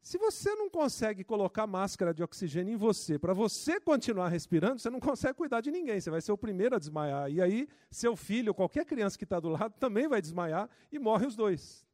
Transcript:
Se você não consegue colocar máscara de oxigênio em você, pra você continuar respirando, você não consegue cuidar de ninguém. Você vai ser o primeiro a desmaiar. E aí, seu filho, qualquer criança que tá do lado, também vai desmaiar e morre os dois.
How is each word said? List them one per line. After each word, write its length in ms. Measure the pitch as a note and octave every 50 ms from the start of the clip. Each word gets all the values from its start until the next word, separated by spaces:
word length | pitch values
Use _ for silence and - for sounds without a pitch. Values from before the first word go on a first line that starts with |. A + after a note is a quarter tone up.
Se 160 | _ - - F4+
você 380 | G#4 A4 - - - G4+ G#4+
não 120 | G#4+ G#4+ G4
consegue 560 | - E4+ D4+ C4 - - - A3 G#3 F#3+ F#3
colocar 440 | - A3+ G#3 G3 F#3 - - G#3+ G#3+
máscara 460 | F#3+ F#3 G3 G3 - - F#3+ E3+ E3+
de 100 | D#3 E3+
oxigênio 500 | - - - G3 E3 C#3 E3+ F3+ G3 A#3
em 40 | A3
você, 420 | G#3 A3+ G#3 - - - D3+ C#3+
pra 140 | - E3+ F#3+
você 460 | F#3 A3 G#3+ - - - - E4 G4+
continuar 500 | - - D4+ C4 - - A3+ F#3+ F3+ F3
respirando, 500 | E3+ E3+ - - F3 D#3+ D#3 G#3+ C4+ A#3+
você 100 | - A3+
não 100 | B3 C4
consegue 360 | - E4 C#4 - - B3+ C4+
cuidar 260 | - E4+ D4 B3+ A#3
de 80 | A3+ D4
ninguém. 320 | D4+ F4+ F4 C4+ G#3+ G3
Você 80 | - F3
vai 120 | D#3 E3
ser 100 | D#3+ -
o 60 | G#3 G3+
primeiro 380 | - A3 G3 F3+ G3 B3 B3+
a 40 | G#3
desmaiar. 520 | D3 D3+ D3+ D#3 D3+ D3 C#3 C#3 C#3+ C#3
E 80 | D3 E3+
aí, 300 | F#3 F3+ G3+ A#3 C#4 D4 _ _ _ _
seu 240 | - - - A#3 A#3
filho, 380 | E3+ - - G3 A#3 A#3+ G#3 F#3
qualquer 300 | - F#3+ F3 - D4 -
criança 340 | - D#4 B3+ G#3 G3 - -
que 80 | -
tá 140 | - F#3+ F3
do 100 | D#3 E3
lado, 260 | D#3+ D3 G#3 A3+ G#3 _
também 280 | - B3+ G3+ G#3 C4+ D#4+
vai 120 | C#4 G#3+
desmaiar 480 | F3 D3+ E3 F3+ F3 E3 D#3 F3 G#3 A#3 _ _ _ _
e 60 | - D4
morre 300 | C#4 G#3+ A3 G3 G#3+ C#4+
os 80 | A3
dois. 520 | G#3+ A3 G#3 F#3 C#3+ - - - - _ _